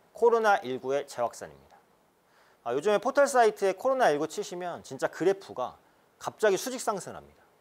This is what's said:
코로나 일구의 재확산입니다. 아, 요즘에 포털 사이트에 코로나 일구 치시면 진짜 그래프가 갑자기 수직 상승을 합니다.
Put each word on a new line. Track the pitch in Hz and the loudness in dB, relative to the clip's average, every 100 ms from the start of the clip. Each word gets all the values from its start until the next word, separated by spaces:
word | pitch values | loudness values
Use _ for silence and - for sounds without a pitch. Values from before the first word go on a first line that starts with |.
| _ | _
코로나 | - 233 226 220 202 | 2 4 4 4 2
일구의 | 127 127 127 139 - | 0 -6 -2 -4 -4
재확산입니다. | - 107 - 82 71 _ _ _ _ _ _ _ _ _ _ | -4 -6 -6 -16 -18 _ _ _ _ _ _ _ _ _ _
아, | 120 | -4
요즘에 | 127 208 202 | -2 2 0
포털 | 247 277 269 | 2 2 4
사이트에 | 247 220 214 196 | 4 4 4 -2
코로나 | 190 254 262 196 | 0 -2 2 2
일구 | 147 156 | 2 -2
치시면 | - - 180 180 131 | -6 -10 -10 -10 -12
진짜 | - 135 160 | -14 -6 -6
그래프가 | - 165 196 - - 120 - _ _ _ _ | 0 0 0 -6 -8 -8 -10 _ _ _ _
갑자기 | 151 - 214 185 | -12 0 2 2
수직 | 262 247 | -2 -6
상승을 | - 196 135 85 | -6 -6 -10 -16
합니다. | 71 _ _ _ | -20 _ _ _